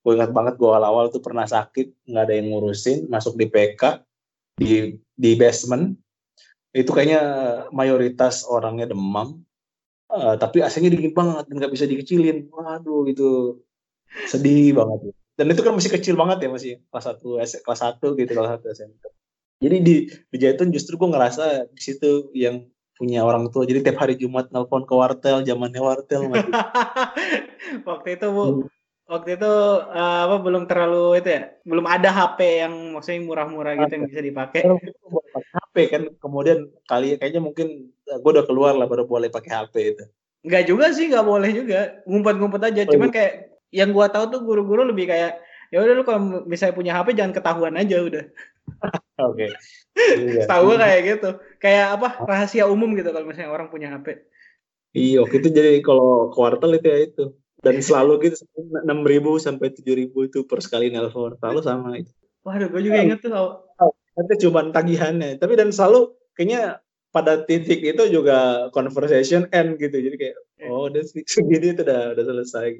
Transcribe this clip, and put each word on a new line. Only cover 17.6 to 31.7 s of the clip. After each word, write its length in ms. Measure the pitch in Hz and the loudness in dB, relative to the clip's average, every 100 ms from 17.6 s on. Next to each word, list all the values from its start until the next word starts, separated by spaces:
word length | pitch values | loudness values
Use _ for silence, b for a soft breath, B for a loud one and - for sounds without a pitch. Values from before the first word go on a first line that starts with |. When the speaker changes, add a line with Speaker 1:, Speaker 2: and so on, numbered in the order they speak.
Speaker 1:
kelas 200 | - 120 | -8 -4
satu 320 | 120 120 143 | -4 -2 -4
gitu, 160 | 139 123 | -2 -2
kelas 260 | 120 113 117 | -2 -2 -4
satu 100 | 113 | -10
S 100 | 107 | -14
M 120 | 107 | -16
P. 80 | _ - _ _ _ _ _ | _ -20 _ _ _ _ _
Jadi 180 | 135 185 | 0 4
di, 140 | 170 156 - | 6 4 2
di 300 | - _ 127 | -10 _ -2
Zaitun 320 | 131 131 180 | 0 2 0
justru 240 | 151 - | -2 -4
gua 160 | 165 180 | -4 -2
ngerasa 560 | 151 123 123 156 139 123 | 2 0 0 -4 -2 -6
di 160 | _ | _
situ 480 | - 135 147 143 143 | -14 -2 0 0 -2
yang 320 | 131 123 123 123 _ _ | -4 -4 -4 -14 _ _
punya 320 | _ 123 120 117 | _ -4 0 0
orang 240 | 120 117 | 0 -2
tua. 160 | 131 127 | -2 0
Jadi 160 | 131 | 2
tiap 160 | 139 - | 0 0
hari 160 | 135 | -2
Jumat 400 | 127 127 127 127 | -2 -4 -6 -6
nelpon 320 | 127 123 135 131 | -6 -4 -4 0
ke 80 | |
wartel, 480 | 127 127 131 139 135 | 2 2 0 0 0
zamannya 400 | 131 123 123 123 | 0 -4 -4 -4
wartel 480 | 135 131 135 143 139 | -2 -2 -4 -4 -2
masih. 220 | 165 196 | -2 -2
Speaker 2:
<laughs> 1400 | 233 202 247 233 - 254 - 370 302 - - 349 262 185 | -4 -2 -2 -2 -4 -6 -6 -4 -6 -6 -18 -14 -12 -10
Waktu 260 | 170 180 | -10 -8
itu, 120 | 180 208 | -6 -4
Bu, 140 | 202 202 | -2 -2
Speaker 1:
Hmm. 180 | 135 135 _ _ _ _ | -2 -6 _ _ _ _
Speaker 2:
waktu 300 | 170 170 180 | -10 -6 -4
itu, 160 | 214 208 208 196 - | 0 2 2 0 -2
eh, 300 | 170 175 175 | -4 -2 0
apa, 140 | 175 196 | 0 0
belum 280 | 185 180 175 | 0 -2 0
terlalu 520 | 175 170 175 175 175 | 0 2 2 4 2
itu 100 | 180 | 2
ya, 120 | 151 - - | -2 -4 -18
belum 220 | - | -4